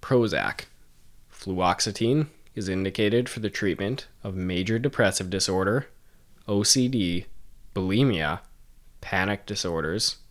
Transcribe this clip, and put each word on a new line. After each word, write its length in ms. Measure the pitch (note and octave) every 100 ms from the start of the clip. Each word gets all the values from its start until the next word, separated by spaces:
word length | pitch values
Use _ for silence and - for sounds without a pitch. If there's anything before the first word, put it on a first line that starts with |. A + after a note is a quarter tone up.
Prozac. 640 | - B2+ A2+ D#2 G1+ - - - - - - - -
Fluoxetine 920 | - - F#2 F2+ F#2 - G2+ A2+ D3 D3+ - -
is 140 | - F#2+
indicated 600 | F#2+ F#2+ F#2+ G#2 A#2+ B2
for 120 | -
the 100 | G#2+
treatment 560 | - G#2 - G2 C3 - -
of 140 | - F#2
major 420 | F#2 F2+ F#2+ A2+
depressive 500 | C3+ - G#2 - F#2
disorder, 600 | F#2 - F#2+ F#2+ A#2+ C#3 - - - - - -
O 160 | G2+
C 240 | G2+ C3+ B2
D, 400 | C3 F2+ F2 - - - - -
bulimia, 640 | - F#2 G2+ C3+ F2+ D2+ E2 - - - - - -
panic 460 | - F#2+ F#2+ G2+ -
disorders 720 | G#2 F#2 E2 D#2 G2 - - -